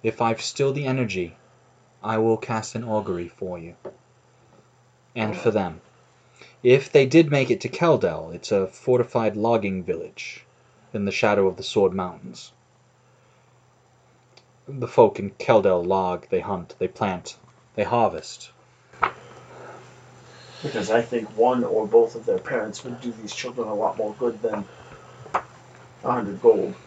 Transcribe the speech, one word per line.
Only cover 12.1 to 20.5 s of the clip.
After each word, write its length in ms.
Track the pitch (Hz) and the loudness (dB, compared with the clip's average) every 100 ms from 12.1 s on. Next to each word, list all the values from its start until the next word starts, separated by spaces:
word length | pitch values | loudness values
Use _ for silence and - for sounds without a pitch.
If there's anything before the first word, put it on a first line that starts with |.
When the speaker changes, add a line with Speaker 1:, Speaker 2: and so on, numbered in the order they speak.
| - 62 - - _ _ _ _ _ _ _ _ _ _ _ _ _ _ _ _ _ _ - _ _ - | -8 -18 -18 -20 _ _ _ _ _ _ _ _ _ _ _ _ _ _ _ _ _ _ -20 _ _ -14
Speaker 1:
The 200 | 139 117 | -8 0
folk 320 | - 110 - | 6 6 4
in 120 | 98 | -8
Keldel 540 | - - 113 98 90 87 | -6 4 4 6 2 2
log, 420 | 95 92 90 - | 2 0 -4 -2
they 100 | 92 | -4
hunt, 360 | 98 95 82 - | -2 -6 -8 -6
they 80 | 92 | -6
plant, 500 | - 104 90 - - - _ _ - | -2 -2 -2 -10 -20 -20 _ _ -4
they 80 | |
harvest. 680 | 101 120 107 82 - - - _ _ _ _ - - - - - - - - - - - - - - - - | 0 2 2 0 -12 -18 -20 _ _ _ _ -4 -4 -4 -20 -20 -20 -20 -20 -20 -20 -20 -20 -20 -20 -20 -20